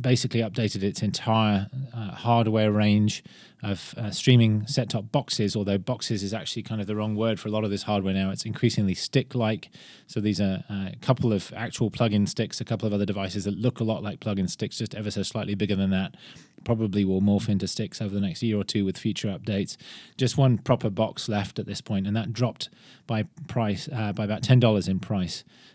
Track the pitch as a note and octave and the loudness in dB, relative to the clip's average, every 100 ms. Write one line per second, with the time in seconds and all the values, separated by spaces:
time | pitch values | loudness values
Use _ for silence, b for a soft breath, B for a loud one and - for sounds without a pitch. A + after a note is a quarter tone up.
0 | B2+ B2 A#2+ A#2 A2 F2+ G#2+ G2 G2+ - | 2 2 2 0 -2 0 -2 0 -2 0
1 | G#2 - - A2 G#2+ G2+ G2+ C3 C3+ A#2+ | -2 -2 2 4 4 2 0 -6 -8 -8
2 | G2+ - A#2 A#2+ A2 A2 G#2+ G#2 G#2 G#2 | -8 -4 2 4 4 4 4 4 6 6
3 | G#2 - B B B B G#2 G2 - - | 4 0 B B B B -6 -6 -8 -8
4 | G#2+ - - B2 A2+ G#2+ G#2+ - A#2 A2+ | -6 0 6 8 8 4 0 -2 -2 -4
5 | G#2+ D3 - - G#2 G#2+ G2+ G2 F#2 G2+ | -2 -2 -2 0 0 0 0 0 -2 -4
6 | - A2 G2 A2 C#3 A#2 - A2 G2+ G#2+ | -4 -4 -4 -6 -6 -8 -6 -6 -4 -4
7 | G#2+ G#2+ A2+ G#2 A2 G#2+ G#2+ G2+ - G#2 | -2 0 0 0 -2 -2 0 -2 0 0
8 | F#2+ F#2+ F#2+ F#2+ A2+ G#2 A#2 - G2 F2+ | 2 0 0 -2 -6 0 2 2 0 0
9 | - C3+ B2 B2 A2 A2 - B B B | 0 0 0 0 0 0 -6 B B B
10 | - - G#2 F#2+ G2+ F#2 - G2+ F#2+ - | -10 -2 0 2 0 -2 -6 -8 -8 -2
11 | - B2 B2 G2+ - - A#2 - A2 - | 2 2 2 0 -2 -8 -8 -2 -2 2
12 | A#2 G#2 G2 - A2 - G#2+ A2+ A2 G2+ | 2 4 2 0 -4 -6 -6 -4 -2 0
13 | G2+ G2+ F#2+ G2+ G2 F#2 B2 - A2 A2 | 0 -2 -4 -4 -4 0 0 0 -2 -2
14 | G2+ - A2 G2 F2+ - G#2 - A2 A2 | -4 -6 -4 -2 -2 -4 -6 -6 -6 -6
15 | G#2 G#2 F#2+ A2 F#2+ G2 G#2 G2 F#2+ F#2+ | -6 -4 -4 -4 -4 -2 0 2 2 2
16 | F#2+ B B B B - - A2+ A2 G2+ | -2 B B B B -10 -2 0 0 2
17 | F#2+ F#2+ G2+ G2+ - G2 G2 - G#2 - | 2 4 4 2 2 -2 -2 -4 -6 -6
18 | G#2 G2+ G2 E2 A#2 G#2 G2 G#2+ F#2+ F2+ | -4 -2 -2 -2 0 0 0 0 0 0
19 | A2+ F#2+ G#2+ F#2 - G2+ F#2+ - B B | -4 -2 -4 -4 -2 -2 -2 -8 B B
20 | B - C3 - C3+ G#2+ - A#2+ A2 G2+ | B -2 0 4 4 4 2 0 0 0
21 | A2 - - G#2 F#2+ - G2+ G2+ - G2+ | -2 -2 -2 -2 -2 -6 -8 -8 -4 -2
22 | G2 A2 G2+ A2 B2 - - B B B | 0 -2 -2 0 -2 -2 -10 B B B
23 | - A2+ G#2+ - D3+ B2 A2 G2+ - A#2 | -4 -2 -2 -8 -6 -2 0 -2 -4 -4
24 | G#2 F#2+ G#2 G#2+ - B2 A#2 G#2 F2+ F#2+ | -4 -2 -4 -2 4 6 8 4 2 -2
25 | - G2+ F2 - - B B | -2 -2 -2 -6 -14 B B